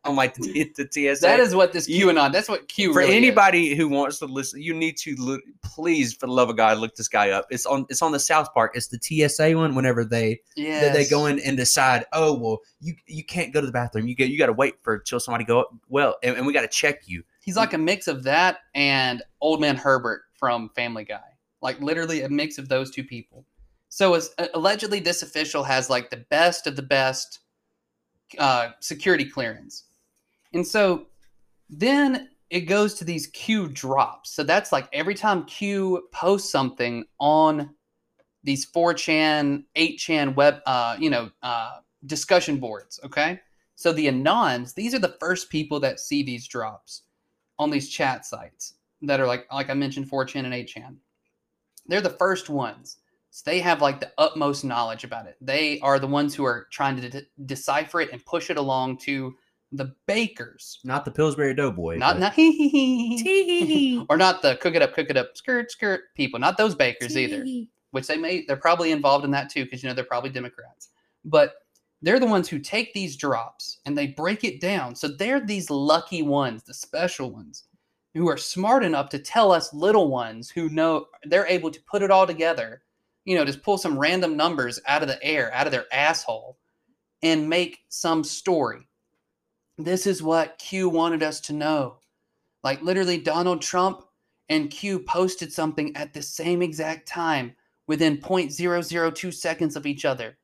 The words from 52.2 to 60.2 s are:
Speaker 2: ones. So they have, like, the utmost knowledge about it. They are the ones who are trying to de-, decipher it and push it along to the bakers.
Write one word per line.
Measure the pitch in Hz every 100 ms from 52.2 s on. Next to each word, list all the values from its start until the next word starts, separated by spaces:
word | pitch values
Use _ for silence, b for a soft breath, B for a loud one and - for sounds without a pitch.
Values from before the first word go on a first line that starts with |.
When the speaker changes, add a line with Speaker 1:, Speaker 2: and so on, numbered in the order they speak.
| 190 185 -
Speaker 2:
ones. | 143 117 104 - - _ _ _
So | -
they | - 180
have, | 175 156
like, | 143 135
the | - -
utmost | 156 160 143 135
knowledge | 135 120 113 113
about | 117 117 95
it. | -
They | 131 143 151 147
are | 135 139
the | 135
ones | 143 147
who | 143
are | 135 117 -
trying | - 139 131
to | 123
de-, | 139 - -
decipher | 135 135 - 143 156 170
it | 151
and | 123
push | - 175 165
it | 156
along | 139 131 131 131
to | - 139 131 131 b b _
the | 139 135 - -
bakers. | 214